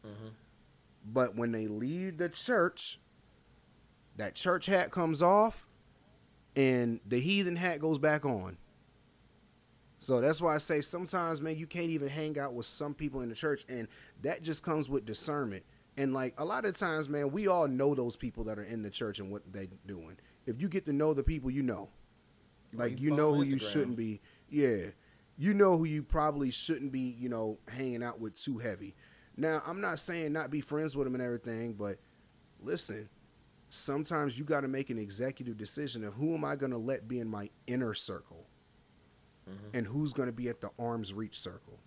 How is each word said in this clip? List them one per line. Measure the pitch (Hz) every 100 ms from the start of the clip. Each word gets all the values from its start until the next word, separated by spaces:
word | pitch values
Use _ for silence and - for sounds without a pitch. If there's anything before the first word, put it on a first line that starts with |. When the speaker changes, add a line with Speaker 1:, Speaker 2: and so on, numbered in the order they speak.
| 107
Speaker 1:
Mm-hmm. | 104 110 110 - - - _ _ _ 104
Speaker 2:
But | 120 123 104
when | 117
they | 113 110
leave | 104 127 170 190 160
the | 175
church, | - - 233 175 - - - _ _ - - _ - _ - - _ _ -
that | 104 -
church | 180 180 -
hat | 190 170
comes | - 165 147
off | 175 202 220 - - - - _ - - _ _ _ 139
and | 135 127 120 113 101
the | 123
heathen | 147 202 180 170
hat | 180 151
goes | 156 151
back | 151 151 139
on. | 110 92 90 - _ _ _ _ _ _ _ _ _ _ _ _ -
So | - 127
that's | 135 156
why | 170 151
I |
say | - 156
sometimes, | - 175 180 185 170 156
man, | 156 156
you | 160
can't | 175 170
even | 160 139
hang | 147 156 147
out | 139
with | 120 113
some | - 147
people | 143 147 131
in | 120
the | 113
church, | 156 139 -
and | 127 113 - - -
that | 143 -
just | 160 151
comes | - 156 131
with | 139 107
discernment. | 104 - 147 120 95 - - _ -
And, | 139
like, | 131 127 -
a | 160
lot | 240
of | 214 180
times, | 185 156 143
man, | 147 143
we | 165 196
all | 180 147
know | 127 139
those | 139 120 -
people | 123 113 107
that | 104
are |
in | 104 117
the | 104
church | - 113 101
and | 98
what | 101 -
they | 98 95 95 95
doing. | 92 80 90 - - -
If | 117
you | 185
get | 185 151
to |
know | 143 151
the | 143
people, | 139 160 127
you | 131
know. | 131 104 - - - _ _ _ - _ -
Speaker 1:
Or | 113 120
Speaker 2:
Like, | 131
Speaker 1:
you | 147
Speaker 2:
you | 151
know | 151
Speaker 1:
follow | 143
Speaker 2:
who | 139
you | 135
Speaker 1:
Instagram. | -
Speaker 2:
shouldn't | 151 127 117
be. | 113 104 - - _
Yeah. | 147 135 107 90 - _ _ _ -
You | 170
know | 202 202 170
who |
you | 160 151
probably | 131 160 151 147 131
shouldn't | - - 151 135
be, | 131 127 117
you | 123
know, | 117 110 107 -
hanging | 120 131 120
out | 120 117
with | 110 -
too | - 120
heavy. | 117 92 101 - - - - -
Now, | 156 156 156
I'm | 185
not | 196 160
saying | - 170 156
not | 156 135
be | 147
friends | 135 147 156 135
with | 131
them | 127
and |
everything, | 123 120 120 113 117
but | 104 101 95 - _ - _ _ -
listen, | - 175 - 107 107 - - _ - _ _
sometimes | - - 143 151 160 143 117
you | 147
gotta | 147 135
make | 135 139
an | 113
executive | 104 98 127 139 123 107
decision | 104 - 147 117 107
of |
who | 107 151
am | 165 143
I | 147
gonna | 135 120
let | 117 131 110
be | 123
in | 113
my | 107 101 - -
inner | 123 120
circle | 107 - 92 - - - - _ _ _ _ _ _ _ _ -
Speaker 1:
Mm-hmm. | 98 104 120
Speaker 2:
and | 104
who's | 135 151
gonna | 131 123
be | 117 120
at | 117
the | 104 -
arm's | 120 117 101
reach | 98 110 -
circle. | - 87 - 107